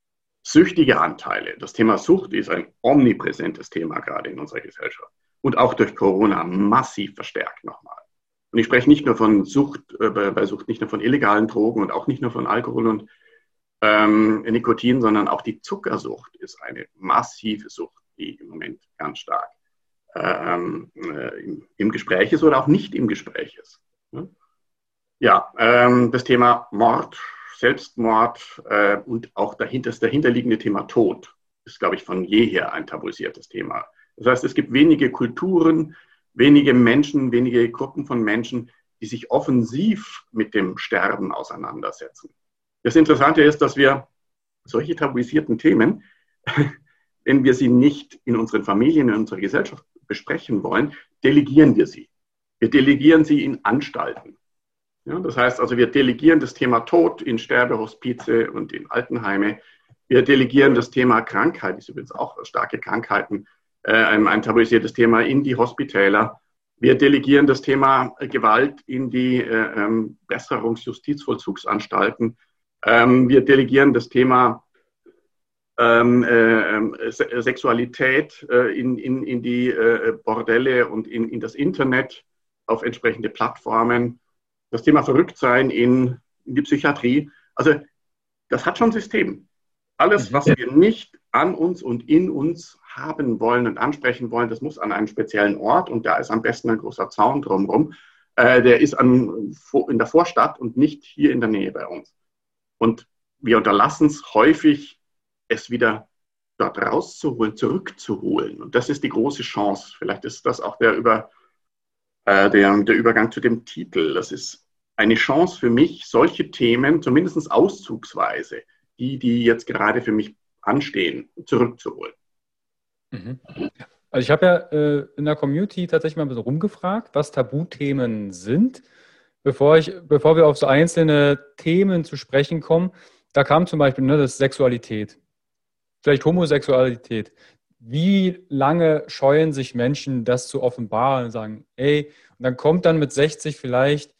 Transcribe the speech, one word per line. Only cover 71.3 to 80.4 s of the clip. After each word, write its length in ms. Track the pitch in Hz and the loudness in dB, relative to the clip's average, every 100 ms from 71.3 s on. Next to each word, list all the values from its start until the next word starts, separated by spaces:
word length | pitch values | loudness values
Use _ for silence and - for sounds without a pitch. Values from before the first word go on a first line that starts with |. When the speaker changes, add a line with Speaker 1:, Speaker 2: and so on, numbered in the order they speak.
| 117 - 95 - 104 - 98 101 - 117 - _ _ _ _ - | -8 -8 -10 -6 -6 -4 -2 -2 -2 -6 -8 _ _ _ _ 2
Speaker 1:
Ähm, 440 | 117 120 127 123 | 4 6 4 6
wir 120 | 135 | 4
delegieren 520 | - 135 123 135 139 | 6 4 4 4 4
das 160 | 120 117 | 2 0
Thema, 540 | 127 127 127 123 117 _ _ _ _ _ _ _ _ _ _ _ - | 0 2 4 2 0 _ _ _ _ _ _ _ _ _ _ _ 0
ähm, 440 | 117 117 120 123 | 4 4 4 4
äh, 520 | 110 117 113 113 90 107 | 4 4 4 4 2 -2
ähm, 200 | 110 - 113 | -2 -4 -8
Se-, 340 | 117 139 120 | -4 -4 -4
Sexualität, 1040 | 120 127 135 117 120 - 131 131 - - - | -4 -2 -2 -2 -2 -4 -2 0 -2 -8 -2
äh, 260 | 123 123 - | 0 2 -2
in, 200 | 127 123 | -4 -4
in, 260 | 131 131 | -4 -6
in 180 | - 123 | -4 -6
die, 280 | 120 123 123 | -4 -2 -2
äh, 480 | 117 113 113 113 110 | 0 2 2 0 -4
Bordelle 640 | - 113 | -4 -4